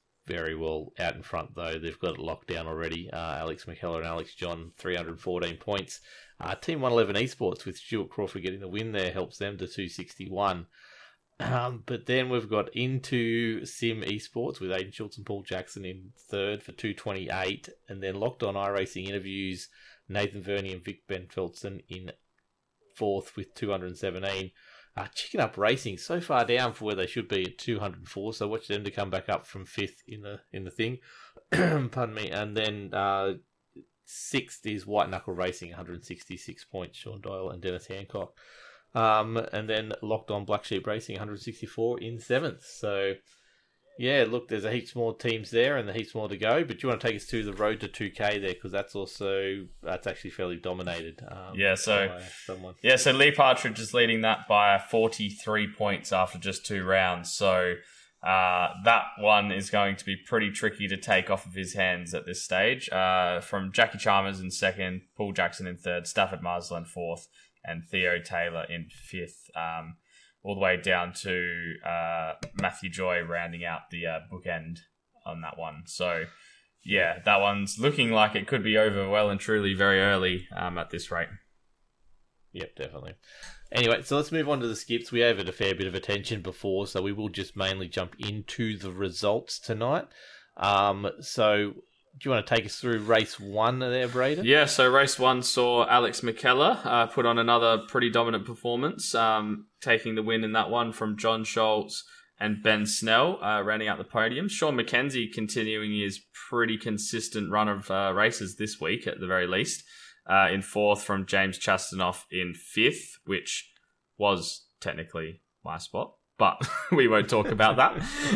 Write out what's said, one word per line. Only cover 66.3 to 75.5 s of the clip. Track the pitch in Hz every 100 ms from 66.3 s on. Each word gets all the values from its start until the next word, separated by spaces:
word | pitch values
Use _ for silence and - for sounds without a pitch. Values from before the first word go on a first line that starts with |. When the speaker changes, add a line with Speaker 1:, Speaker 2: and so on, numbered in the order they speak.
| 92
Speaker 2:
Marsland | 87 87 85 85 85
fourth, | - 85 82 - _ _ _ -
and | 82
Theo | 82 95 90 87
Taylor | 82 87 85 85
in | - 85 82
fifth. | - - 95 85 - -
Um, | - 82 82 82 82 _ _ _ _
all | 95
the | 95
way | 95 90
down | 95 90 87
to, | 90 98 90 87 85 85 - -
uh, | 85 82 85 80 78 - -
Matthew | 98 - 95
Joy | 85 92 87
rounding | 85 85 85 85
out | 87 80 -
the, | 87 85
uh, | 80 80
bookend | 92 90 85 80 85 - _ _ _
on | - 82
that | 80